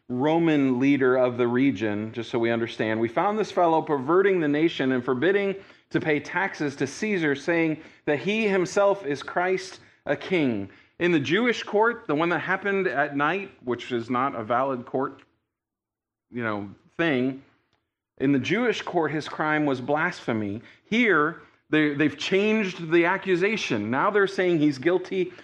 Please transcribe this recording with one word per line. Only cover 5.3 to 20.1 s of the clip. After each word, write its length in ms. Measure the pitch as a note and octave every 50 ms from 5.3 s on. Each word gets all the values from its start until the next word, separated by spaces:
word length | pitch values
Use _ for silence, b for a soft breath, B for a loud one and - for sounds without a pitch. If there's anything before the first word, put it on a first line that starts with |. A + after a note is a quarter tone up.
| G3+ G3+ G3+ G3 F#3 G3 B B B B B B
to 80 | - E3
pay 200 | - D#3+ D3+ D3
taxes 560 | D3 - - F3 F#3+ F#3+ - - D#3 C#3+ C#3 -
to 100 | D3 -
Caesar, 480 | - - G#3+ G#3+ G#3 F3+ D#3+ D3 C#3
saying 420 | C3+ - - E3+ E3 E3 D#3+ D#3 D3 B B B B B
that 120 | - D3+ C3+
he 300 | C3 F#3 G#3 A3 A3+ G#3
himself 580 | F#3+ G3 F3 - - G#3 G3+ G3+ G3 G3 -
is 160 | C#3 C#3+ C3+
Christ, 580 | - - - F3+ F3+ F#3 F#3+ F#3 - - - b b b b b b -
a 80 | D3
king." 540 | C#3+ - - F#3+ F3 D3 B2+ A2+ G2+ G2 G2 B B B B B -
In 140 | E3 F3+
the 80 | F3 D#3
Jewish 420 | C3+ A#2+ D#3+ G#3 A#3+ B3 A3 -
court, 460 | - - - G3+ A3 A#3 A#3 A3+ - -
the 80 | D3
one 140 | D3 E3+ F3
that 100 | F3 D3+
happened 480 | C3+ D#3+ F#3 F#3+ G3 G3+ G3 G3 F#3 E3+
at 280 | A#2+ C#3 D3 D3+ C#3+
night, 360 | C#3 D3 D3+ F3 G3+ G3 - - _ -
which 280 | B2 A#2+ A#2+ - -
is 180 | B2+ A#2 A#2 A2+
not 240 | B2+ B2 C3 C#3 -
a 80 | A#2 A2
valid 440 | G#2+ A#2+ A#2+ C3+ C#3 C3+ A#2+ A#2+ -
court, 340 | - C3 C3+ C#3+ C#3 - - _ _ _ _ _ _ _ _ _ _ _ _ _ _ _ _ _ _ _ _ _
you 120 | - B2 A#2
know, 280 | A2 G#2+ G#2 G2+ G2+ F#2+ - _ _ _ -
thing, 460 | E3 E3 C#3 B2 B2+ C3+ C3 C3+ - _ _ _ _ _ _ _ _ _ _ _ _ _ _ -
in 140 | C3 C#3
the 80 | C#3+ C3
Jewish 420 | A#2 A2 E3+ A3+ B3+ A#3 G3 -
court, 300 | - - - F3 D#3+ D3
his 180 | D3 D#3 C3+ -
crime 380 | - - D#3+ D#3 D3+ D3+ D3+ C#3+
was 120 | C3+ B2+
blasphemy. 840 | A#2+ B2+ C#3+ D3+ E3 F3+